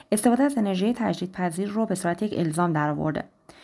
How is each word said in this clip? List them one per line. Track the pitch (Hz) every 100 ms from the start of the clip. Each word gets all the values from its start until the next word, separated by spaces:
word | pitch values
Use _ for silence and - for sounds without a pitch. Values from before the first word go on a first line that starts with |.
| -
استفاده | 214 247 240
از | 285 277
انرژی | 202 185 208
تجدیدپذیر | 240 214 175 180 185 180 165 202
رو | 208 220
به | 185
صورت | 175 175
یک | 214 -
الزام | 165 156 175
درآورده | 156 147 147 156 151 - _ - -